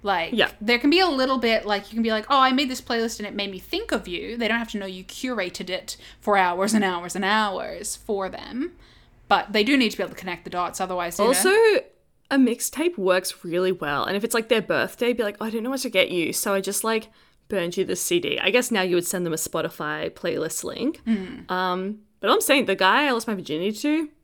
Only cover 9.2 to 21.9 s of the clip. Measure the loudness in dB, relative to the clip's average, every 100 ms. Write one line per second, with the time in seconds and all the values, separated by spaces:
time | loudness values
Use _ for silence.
9.2 | _ 2 2 0 4 4 2 0 -6 -6
10.2 | -10 -10 -8 -4 -4 -4 -4 -2 -4 2
11.2 | 2 4 4 6 6 4 -2 _ _ _
12.2 | _ 4 4 2 -6 -2 -2 0 2 2
13.2 | 0 -10 -4 0 0 0 -2 -2 0 -2
14.2 | 0 -2 2 0 2 0 0 0 -2 0
15.2 | -2 -4 -6 -4 -4 -4 0 2 2 2
16.2 | -2 -2 0 -2 -2 -4 -2 -4 -6 _
17.2 | _ _ _ -4 -2 -2 -2 -2 0 0
18.2 | 0 0 2 2 2 0 2 2 0 -2
19.2 | -2 -2 -4 -2 -4 -6 -6 -4 -6 -6
20.2 | -4 -2 -4 -6 -8 -4 -4 -4 -2 -2
21.2 | -2 -12 -6 -2 0 -2 -4